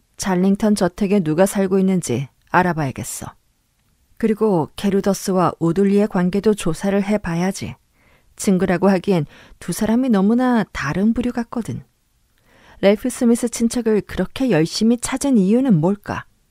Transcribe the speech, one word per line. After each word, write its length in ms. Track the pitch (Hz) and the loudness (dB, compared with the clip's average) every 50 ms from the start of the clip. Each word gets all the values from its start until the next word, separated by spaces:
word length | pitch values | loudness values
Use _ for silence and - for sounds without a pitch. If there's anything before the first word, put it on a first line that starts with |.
| _ _ _ | _ _ _
잘링턴 580 | - - 202 185 175 185 196 196 202 226 214 208 | -8 -4 -2 0 2 2 2 2 2 2 2 2
저택에 460 | - 196 175 - - 214 185 196 208 | 2 0 -2 0 -2 -2 0 2 0
누가 260 | 170 151 156 160 196 | 0 0 2 2 2
살고 320 | 196 - 208 196 185 202 196 | 2 2 -2 -2 0 2 2
있는지 500 | 190 190 190 180 - - 120 113 139 - _ _ _ _ | 2 2 0 0 -2 -2 -4 -4 -4 -8 _ _ _ _
알아봐야겠어. 760 | - 165 180 180 170 156 151 131 - - - - - - - - - _ _ _ _ _ _ _ _ _ _ _ _ _ _ _ _ | 0 2 2 2 0 -2 -4 -6 -6 -8 -10 -10 -10 -12 -14 -16 -18 _ _ _ _ _ _ _ _ _ _ _ _ _ _ _ _
그리고 540 | - - 220 220 - 214 220 196 170 143 - - | -4 -2 -2 0 0 0 0 2 0 -2 -4 -6
게루더스와 800 | - - 202 190 196 185 202 196 - - - 185 185 175 156 - - | -4 -2 0 0 2 0 0 -2 -2 -2 -2 0 2 2 0 0 0
오돌리의 480 | 165 165 160 185 202 196 196 202 208 214 | -2 0 2 2 2 2 4 2 2 2
관계도 460 | - 180 180 180 175 202 196 220 214 | 0 0 0 0 0 0 0 0 0
조사를 460 | 208 - 175 156 - - 202 196 202 196 | 0 -2 -4 -4 -2 -2 -2 0 0 0
해봐야지. 720 | 196 214 208 - 185 165 165 180 190 190 - - - 139 _ _ _ _ _ _ _ _ _ _ _ _ | 0 -2 -2 -2 -4 -4 -2 -2 -2 -4 -6 -10 -12 -12 _ _ _ _ _ _ _ _ _ _ _ _
친구라고 540 | - - - 190 180 190 185 180 165 - 196 | -6 0 0 2 2 2 0 0 2 2 2
하기엔 380 | 196 180 - - 196 170 147 - - - - - - - | 2 2 0 0 0 0 0 -4 -10 -20 -20 -20 -20 -16
두 120 | - - | -10 -10
사람이 360 | 175 - 214 208 220 240 262 269 | -6 -4 -2 0 0 0 0 2
너무나 560 | 220 196 190 202 233 240 254 254 247 226 196 - | 2 2 2 2 2 2 2 2 2 0 0 -2
다른 420 | - - 135 143 - 185 202 220 226 | -6 -8 -6 -4 -2 0 0 0 0
부류 180 | - 233 247 | 0 -2 -4
같거든. 520 | 240 240 233 - - 240 220 - - - - _ _ _ _ _ _ _ _ _ _ _ _ _ _ _ _ - - - | -4 -6 -8 -8 -8 -10 -8 -8 -10 -12 -12 _ _ _ _ _ _ _ _ _ _ _ _ _ _ _ _ -20 -6 0
랄프 300 | - 196 208 220 - 254 | 2 2 2 2 0 -6
스미스 380 | - - 262 233 233 233 - 233 | -2 0 2 2 2 2 0 -4
친척을 520 | - - 233 233 - 247 226 220 220 202 | -4 -2 -2 -2 -2 -2 -2 0 0 0
그렇게 500 | 185 - - - 185 - - - 269 254 | -2 -4 -4 -6 -4 -4 -4 -4 0 2
열심히 460 | 202 151 160 165 - - 214 226 240 | 2 2 2 0 0 0 2 2 2
찾은 420 | 240 - - - 269 - 277 262 220 | 0 -2 -6 -6 -4 0 2 2 4
이유는 420 | 185 185 214 247 262 269 202 156 | 4 4 2 2 4 2 2 2
뭘까? 440 | 147 180 202 202 - - 104 101 - _ _ _ _ _ | 2 0 -2 -2 -6 -8 -8 -8 -10 _ _ _ _ _